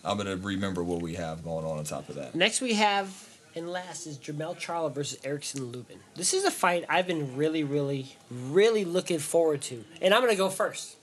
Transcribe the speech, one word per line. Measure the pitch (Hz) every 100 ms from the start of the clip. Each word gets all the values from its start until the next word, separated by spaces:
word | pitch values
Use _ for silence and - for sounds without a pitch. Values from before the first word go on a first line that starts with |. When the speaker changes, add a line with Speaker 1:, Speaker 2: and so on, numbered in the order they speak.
Speaker 1:
I'm | - 101
gonna | 98 92
remember | 101 95 98 90
what | 87 87
we | 85
have | 85 80 80
going | 82 80
on | 80 78
on |
top | 76 69 -
of | 73
that. | 65
Speaker 2:
Next | 165 202 -
we | 254
have, | 214 214 202 196 190 - - -
and | 165 170
last | 180 180 160 156
is | 143
Jermell | - 147 156 175
Charlo | - 170 160
versus | 135 139 -
Erickson | 135 143 - 139 123
Lubin. | 123 117 92 -
This | - 185
is | 381
a | 381
fight | - 185 175 156
I've | 165 180
been | 165 139 127
really, | 156 160
really, | 147 147 139 139 131 - -
really | 123 127 165 214 220
looking | 180 180 180 165
forward | 143 170 165 147
to, | - 120 107 -
and | 185
I'm | 214
gonna | 254 202
go | 190
first. | - 196 - - -